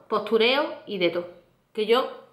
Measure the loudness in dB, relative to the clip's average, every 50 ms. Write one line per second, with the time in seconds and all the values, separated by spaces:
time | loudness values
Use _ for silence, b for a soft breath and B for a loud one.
0 | _ -4 -4 -4 -2 0 2 2 4 4 2 2 0 -2 -6 -10 -12 -10 -4 0
1 | 0 0 0 -2 -6 -8 -14 -20 _ _ _ _ _ _ -6 -2 2 2 2 2
2 | 2 -2 -6 -14 -20 -20